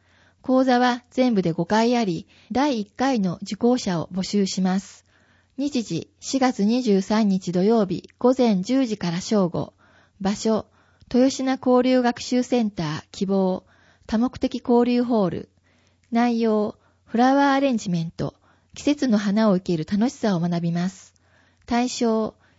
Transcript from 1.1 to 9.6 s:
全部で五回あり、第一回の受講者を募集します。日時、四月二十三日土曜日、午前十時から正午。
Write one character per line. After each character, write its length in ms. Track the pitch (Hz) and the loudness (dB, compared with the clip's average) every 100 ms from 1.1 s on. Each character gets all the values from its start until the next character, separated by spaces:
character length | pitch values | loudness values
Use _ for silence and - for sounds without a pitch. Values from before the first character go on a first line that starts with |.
全 240 | - 254 | 0 0
部 80 | 208 | 2
で 100 | 175 | 0
五 140 | 160 170 | -2 0
回 300 | 214 233 240 | 2 2 0
あ 80 | |
り、 220 | 208 165 - _ - | -2 -4 -8 _ -6
第 300 | 226 294 233 | -2 0 -2
一 100 | 202 | -6
回 300 | - 262 240 | -4 -2 0
の 180 | 185 - | -2 -4
受 140 | 190 196 | -10 -2
講 200 | 240 254 | 0 0
者 220 | 208 165 | -2 -4
を 80 | - | -4
募 100 | 180 | -6
集 240 | 180 208 190 | -2 0 0
し 140 | - | 0
ま 200 | 185 190 | -2 -2
す。 240 | - - _ _ _ _ _ - | -6 -16 _ _ _ _ _ -6
日 260 | 285 262 | -4 -4
時、 280 | 208 165 - _ | -4 -6 -8 _
四 180 | - 269 | -4 0
月 260 | 254 - | 0 0
二 180 | 202 247 | 0 0
十 180 | 240 190 | 2 0
三 280 | - 214 208 | 2 0 2
日 240 | 190 180 | 0 -2
土 100 | 180 | 0
曜 240 | 196 233 196 | 2 2 0
日、 240 | 160 - - | -4 -10 -2
午 160 | 247 262 | 0 2
前 260 | 240 190 | 2 0
十 240 | 190 269 247 | 0 -2 -2
時 120 | 208 | -4
か 120 | 175 | -4
ら 100 | 170 | -4
正 280 | - 214 175 | -2 0 0
午。 260 | 165 | -2